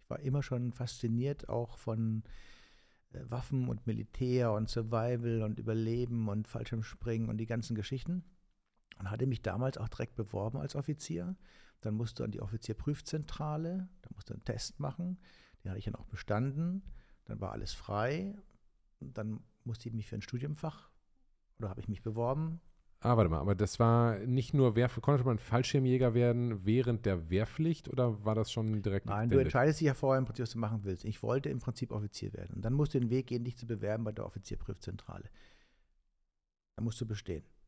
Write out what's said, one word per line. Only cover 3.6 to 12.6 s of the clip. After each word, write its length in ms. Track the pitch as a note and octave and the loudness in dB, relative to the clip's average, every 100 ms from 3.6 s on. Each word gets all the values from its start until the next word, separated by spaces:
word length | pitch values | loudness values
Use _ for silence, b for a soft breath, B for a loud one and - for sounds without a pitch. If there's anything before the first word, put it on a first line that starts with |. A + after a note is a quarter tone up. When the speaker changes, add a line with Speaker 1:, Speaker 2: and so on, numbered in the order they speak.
| B2 | -2
Speaker 1:
und 180 | A2 - | -4 -4
Militär 680 | A2 G#2+ - B2+ B2 A#2+ | -4 -6 -4 0 2 2
und 160 | G#2+ A2 | 2 0
Survival 760 | A#2+ A2+ A#2 A#2 B2 A#2 A2+ | -2 -2 0 0 0 0 0
und 160 | G#2+ G#2+ | 0 -2
Überleben 720 | A2 A2 A2+ A#2 B2 A#2+ A2 | -2 0 0 0 0 0 0
und 180 | G#2 G#2+ | 0 -2
Fallschirmspringen 800 | A2 A#2 A#2 A2 - A#2+ A2+ A2+ | -6 -4 -4 -4 -6 -2 0 0
und 100 | A2 | -2
die 100 | A2+ | -2
ganzen 280 | A#2 A2 A2 | -2 -2 -4
Geschichten. 480 | G2+ C3+ - F3+ - _ _ _ _ _ _ - | -2 -4 -2 -4 -6 _ _ _ _ _ _ -12
Und 140 | F#2+ | -6
hatte 160 | A2 C3 | -2 0
mich 140 | A#2 | 0
damals 360 | - F#2+ C3 - | -2 -2 -2 -2
auch 120 | A2 | -6
direkt 260 | - A#2 - | -4 -6 -6
beworben 420 | G#2 G2 G#2+ C3+ | -6 -4 -4 -4
als 200 | D3 C#3+ | -4 -4
Offizier. 580 | C#3 D3+ - E3 F3 F#3+ b b b b | -4 -6 -6 -6 -4 -8 b b b b
Dann 140 | A2+ G#2+ | -4 -2
musst 240 | A#2 - | -2 -4
du 40 | |
an 80 | A2+ | -4
die 100 | - | -4
Offizierprüfzentrale, 1500 | G#2+ A2 | -6 -6